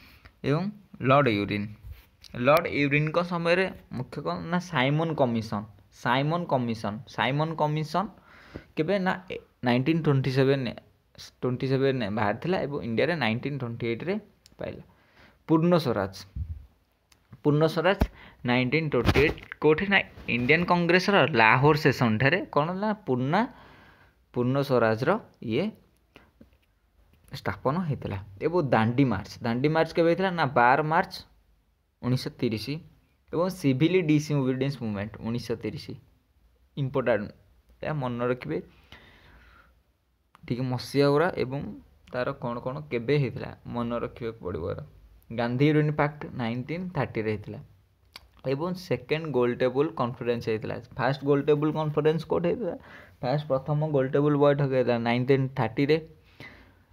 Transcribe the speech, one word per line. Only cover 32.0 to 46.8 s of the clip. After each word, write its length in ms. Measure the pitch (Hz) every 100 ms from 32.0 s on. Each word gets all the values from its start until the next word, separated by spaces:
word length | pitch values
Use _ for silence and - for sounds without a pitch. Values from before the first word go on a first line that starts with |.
ଉଣେଇଶହ 280 | 123 127 151
ତିରିଶ। 360 | - 123 107 - 151 - _ _ _ _
ଏବଂ 160 | 151 185
ସିଭିଲ 460 | - 139 131 165 185
ଡିସଓବିଡିଏନ୍ସ 760 | 156 151 147 147 131 131 135 143
ମୁଭମେଣ୍ଟ 300 | 113 101 107 113
ଉଣେଇଶହ 340 | 110 117 -
ତିରିଶ। 320 | 110 110 107 - 107 _ _ _ _ _ _ _ -
ଇମ୍ପୋର୍ଟାଣ୍ଟ, 540 | 135 135 120 107 104 - _ _ _ _
ଏହା 120 | -
ମନେ 300 | 156 127 120 123
ରଖିବେ 320 | 127 143 170 - - _ - - - - - - - _ _ _ _ _ _ _ _ -
ଟିକେ 140 | 120
ମସିହା 460 | 127 123 - 139 143
ଗୁଡ଼ା 200 | 143 175 -
ଏବଂ 240 | 127 139 196 277 - _ -
ତାର 160 | 123 127
କ'ଣ 220 | 135 120 120
କ'ଣ 180 | 127 143
କେବେ 340 | 151 120 117 147
ହେଇଥିଲା 320 | 131 - - - -
ମନେ 320 | 120 117 120
ରଖିବାକୁ 400 | 120 - 113 113
ପଡ଼ିବ। 200 | - 78 90
ଏରା 140 | 101 147 - - - _
ଗାନ୍ଧୀ 340 | 113 120 123 147
ୟୁନିୟନ 220 | 151 151
ପାକ୍ଟ 260 | 151 143 - -
ନାଇନଟିନ୍ 560 | 127 113 123 127 165